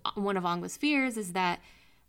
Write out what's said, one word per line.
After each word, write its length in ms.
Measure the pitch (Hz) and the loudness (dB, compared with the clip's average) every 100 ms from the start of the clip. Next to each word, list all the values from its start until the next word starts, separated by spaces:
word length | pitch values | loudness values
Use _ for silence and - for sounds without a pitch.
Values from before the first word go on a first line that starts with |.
| - | -4
one 220 | - 202 196 | -2 0 0
of 80 | |
Angwa's 320 | 180 175 180 - | 0 -2 -4 -2
fears 400 | 294 285 262 220 | 2 2 2 -2
is 160 | 196 | -4
that 260 | 180 180 175 - - - _ | 0 0 0 -6 -20 -20 _